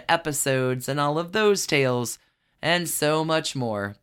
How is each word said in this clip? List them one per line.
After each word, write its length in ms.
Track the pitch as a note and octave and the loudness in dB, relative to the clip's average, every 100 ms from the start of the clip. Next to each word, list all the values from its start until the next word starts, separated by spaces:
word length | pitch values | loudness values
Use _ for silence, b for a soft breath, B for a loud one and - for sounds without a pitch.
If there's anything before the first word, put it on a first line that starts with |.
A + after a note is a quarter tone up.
| - | 2
episodes 800 | E3 D#3 C#3+ C#3 C3 B2+ B2+ B2+ | 0 0 -2 0 2 0 -2 -4
and 120 | C#3+ | -2
all 180 | D3 D3+ | 0 0
of 140 | F3 | -2
those 340 | G#3 G#3 G3 - | 2 4 2 2
tales 540 | D3 C3 B2 A#2+ - _ _ _ - | 2 2 2 -2 -8 _ _ _ -6
and 260 | D3+ F3 D#3+ | 0 0 0
so 360 | - D3+ D#3 | -2 0 2
much 320 | D#3+ D#3+ D#3 C3+ | 2 0 -2 -4
more 400 | A#2 G#2 G2+ G2+ | -4 -4 -6 -8